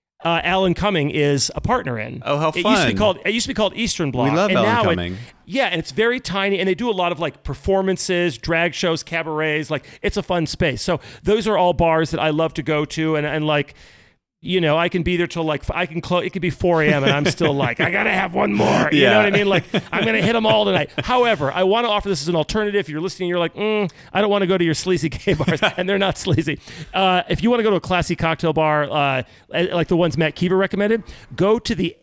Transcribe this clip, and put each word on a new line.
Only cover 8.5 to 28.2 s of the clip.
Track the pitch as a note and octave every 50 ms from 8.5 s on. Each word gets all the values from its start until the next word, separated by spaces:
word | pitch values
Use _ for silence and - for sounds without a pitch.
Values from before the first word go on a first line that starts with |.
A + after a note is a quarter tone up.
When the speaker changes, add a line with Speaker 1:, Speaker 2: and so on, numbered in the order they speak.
| E3+ E3 E3+ F3
Speaker 1:
shows, | - - F#3+ E3+ E3 -
cabarets. | - - E3+ E3 D#3+ D#3+ D#3 D3+ D#3 D#3 D3+ D#3 D3+ -
Like, | D#3 C3 - - - -
it's | - G3+ -
a | G#3
fun | - - F3+ F3 D#3+
space. | - - - F#3 D#3 B2+ -
So | - - E3+ B2+ - - - - -
those | F#3+ G#3+ A3+ F#3 A3
are | G#3 E3
all | F3+ F3+
bars | D#3+ D3 E3+ E3 D#3+ D#3+ E3 -
that | E3 -
I | D3+ D#3
love | D3+ D#3 E3 D#3+ -
to | D#3+
go | C#3+ D#3+ D3+ D3 D3+
to, | D3 - D#3+ D#3 D#3+ D#3
and, | D3+ D3
and, | D3+ D#3 D#3 D3+
like, | D3+ D3+ D3 C#3+ - - - - - - - - _ _ _ _ _ _ _ -
you | - F3+ F#3
know, | E3+ D3+ D#3
I | D#3+ E3+ E3+
can | - F3+ D3
be | F3 F3+
there | E3+ F3 E3+
till, | - E3+ D#3+
like, | D#3 D3+ -
f-, | - -
I | - E3+ F3+
can | - D#3+ E3+
clo-, | - - F3+ F3+
it | - F#3+
could | - F#3
be | D#3+ F3
four | - - - F3 E3+ D#3+
A | D3+ D3+
M | D3+ C#3+ C3+
and | G#3
I'm | C#3+ D3 D3
still | F3+ - - E3+ D3+ C#3
like, | C#3 C3+ A#2+ A#2 -
"I | D#3+ E3+
gotta | F3+ G3 G#3+ -
have | F#3 F#3 G3 F3 F3
one | F#3+ G#3 G2+
more." | G2+ - G3+ G3+ G3+ - - D3+
You | D#3 C#3+
Speaker 2:
Yeah. | C3+ A#2+
Speaker 1:
know | A2 G#2+
what | -
I | G3+
mean? | G3 G3+ G3+ G3
Like, | F#3+ E3+ - - - F#3 - -
"I'm | E3 F3+ -
gonna | A3+ A3 G#3+
hit | E3+ G#3+ A#3
'em | A3+ A3
all | A3 A3 G#3+ G#3
tonight." | G3+ F#3 E3 D3 - - - -
However, | - B3+ B3+ A#3+ A#3 G#3 C#3 D3 C3+
I | - F3+
wanna | F#3 F#3+ G#3 A#3 A#3+ A3+
offer | G#3 G#3 - G3+
this | F#3 C3+
as | C#3+ E3+
an | E3+
alternative. | D#3+ D3+ - - G#3+ G#3 G#3 G3+ G3+
If | - D#3+
you're | D3 D#3
listening, | F3 F#3+ - - F#3 F3
you're | F3 F3
like, | E3+ D#3+ -
"Mm, | - G#3 G#3+ G#3+ G#3+ G3+ E3 - - - -
I | - F#3+
don't | G#3 G#3
wanna | G3+ G3+ F#3+ E3+
go | F#3+ F3
to | F3
your | D#3+ D3
sleazy | - - F#3 F#3 C3+ C#3+ D3
gay | - - - G3+ F3
bars," | D#3 - - D#3+ C#3
Speaker 2:
<laughs> | A3 F3+ -
Speaker 1:
and | - F3+ F#3
they're | G3+ F#3+
not | G3 F#3+ A#2+ -
sleazy. | - F#3+ D3+ E3+ C#3+ D3+ - - - - - - D3+ -
Uh, | - F#3 F#3+ F#3 F3+ F3+ - -
if | F3 -
you | E3 A#3
wanna | B3 B3
go | G#3+ A3
to | G3+
a | E3+
classy | - C#3+ F#3 F3 D#3 - E3
cocktail | -